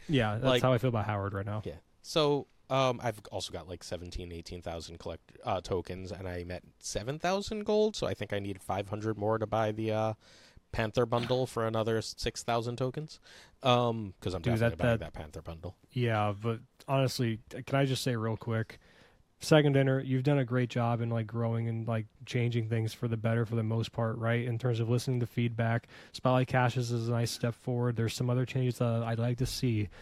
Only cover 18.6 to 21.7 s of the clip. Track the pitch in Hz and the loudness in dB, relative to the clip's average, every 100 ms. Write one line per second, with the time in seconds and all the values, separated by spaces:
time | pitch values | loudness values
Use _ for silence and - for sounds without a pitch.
18.6 | 110 - - - - _ _ - - 156 | -2 -8 -20 -20 -20 _ _ -6 6 8
19.6 | 147 139 135 135 131 131 131 143 123 127 | 8 6 4 2 2 0 4 2 2 0
20.6 | 123 123 117 117 117 117 107 117 117 113 | 0 0 0 0 0 -2 -2 -2 0 0
21.6 | 117 | 0